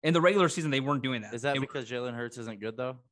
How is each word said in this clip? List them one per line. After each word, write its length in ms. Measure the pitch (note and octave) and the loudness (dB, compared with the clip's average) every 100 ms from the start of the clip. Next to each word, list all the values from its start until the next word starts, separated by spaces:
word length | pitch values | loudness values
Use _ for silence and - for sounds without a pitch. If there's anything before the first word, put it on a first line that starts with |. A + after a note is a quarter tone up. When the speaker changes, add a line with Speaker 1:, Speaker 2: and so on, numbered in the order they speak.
Speaker 1:
in 100 | D3+ | 4
the 80 | E3 | 6
regular 260 | F3 G3+ F3 | 6 6 4
season, 240 | - D#3 | 2 0
they 80 | C3+ | 0
weren't 220 | C3+ C#3+ | 2 0
doing 200 | C3 B2 | 0 -4
that. 100 | G#2 | -6
Speaker 2:
Is 80 | A#2 | -4
that 120 | C3+ | -2
Speaker 1:
They 60 | C#3 | -2
were 60 | C3+ | -2
Speaker 2:
because 240 | C#3+ A2+ | -6 -6
Jalen 240 | B2 B2 A#2+ | -6 -6 -6
Hurts 220 | A#2+ A#2+ | -8 -8
isn't 220 | A#2 G#2 | -10 -6
good, 160 | A2 A2+ | -8 -6
though? 200 | B2+ B2+ _ | -8 -8 _